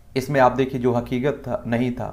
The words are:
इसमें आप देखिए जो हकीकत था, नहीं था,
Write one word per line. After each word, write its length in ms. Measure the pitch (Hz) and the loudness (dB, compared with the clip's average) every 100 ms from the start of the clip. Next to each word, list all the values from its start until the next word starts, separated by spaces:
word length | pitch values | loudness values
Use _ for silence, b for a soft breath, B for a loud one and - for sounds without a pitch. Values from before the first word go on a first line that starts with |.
| - 135 | -8 -6
इसमें 240 | 127 143 | -2 4
आप 120 | 123 | 4
देखिए 300 | 127 131 135 | 4 -2 0
जो 120 | 123 | 0
हकीकत 480 | 120 120 127 139 - | 0 0 -2 -2 -2
था, 220 | - 117 117 | -6 -6 -2
नहीं 240 | 117 123 | 0 0
था, 180 | 120 104 | -2 -8